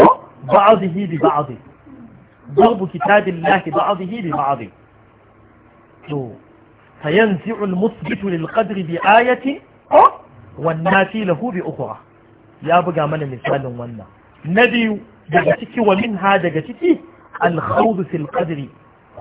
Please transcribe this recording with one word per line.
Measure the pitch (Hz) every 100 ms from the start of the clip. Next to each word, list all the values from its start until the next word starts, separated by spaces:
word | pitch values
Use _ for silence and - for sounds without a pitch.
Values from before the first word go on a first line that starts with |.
| - - - -
بعضه | 135 190 202 214 190 175 196
ببعض. | 160 156 147 131 113 - - - - - - _ _ -
ضرب | - 226 208 185
كتاب | 175 185 208 190
الله | 170 170 185 170
بعضه | 196 196 190 185 233
ببعض. | 175 147 139 135 101 - _ _ _ _ _ _ _ _ _ _ _ _ -
To, | 147 123 98 _ _ _ _ _ _
فينزع | 151 180 226 175 202 214
المثبت | 202 180 220 - 156 226
للقدر | 196 170 160 175 175 190
بآية | 165 170 185 226 247 247 269 339 - _ - 320 466 - - - - -
والنافي | 160 160 175 190 190 220 196
له | 156 240
بأخرى." | 180 160 143 113 107 - _ _ _ _ _
Ya | 147 175
buga | 175 165 147
mana | 156 143
misalin | 123 - 143 131 120
wannan. | 120 110 95 - _ _ 151
Na | 190 240
biyu, | 240 220 208 - - -
daga | 170 - -
ciki, | - -
"ومنها"، | 208 190 233 196 196 196
daga | 170 156 156
ciki, | 240 339 - - - - - 175
"الخوض | 165 113 - 220 190
في | 170 170
القدر"، | 147 - 160 147 135 - _ _ _ -